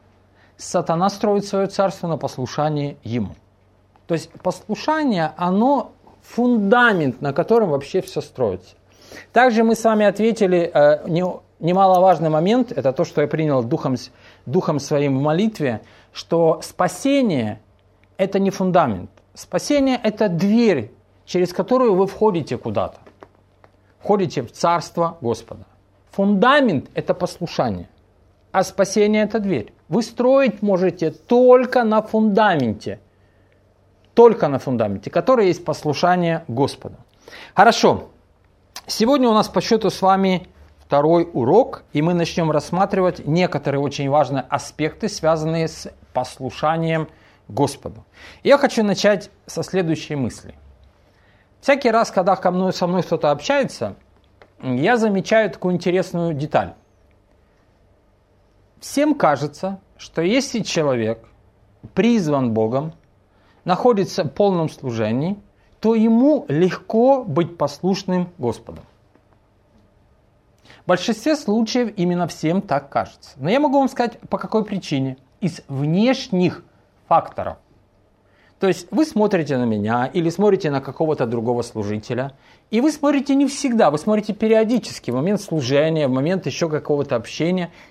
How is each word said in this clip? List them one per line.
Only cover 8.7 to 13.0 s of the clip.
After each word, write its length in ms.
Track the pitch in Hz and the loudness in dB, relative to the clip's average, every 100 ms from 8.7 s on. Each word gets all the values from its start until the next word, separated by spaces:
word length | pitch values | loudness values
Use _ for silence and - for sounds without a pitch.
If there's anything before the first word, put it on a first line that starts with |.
| _ _ _ - - - | _ _ _ -20 -20 -2
Также 300 | 226 262 220 | 2 4 4
мы 120 | 226 | 2
с 100 | 220 | 2
вами 220 | 226 214 208 | 2 4 2
ответили, 640 | 202 226 - 190 180 170 | 2 0 2 2 2 2
э, 360 | 151 147 151 - | 4 4 4 0
не-, 320 | 165 180 - - _ | -2 -2 -6 -16 _
немаловажный 680 | 165 185 190 185 185 160 160 | 0 4 6 6 6 4 2
момент — 440 | 156 180 247 240 | 0 2 2 0
это 200 | - 131 | -2 -2
то, 120 | 131 | 0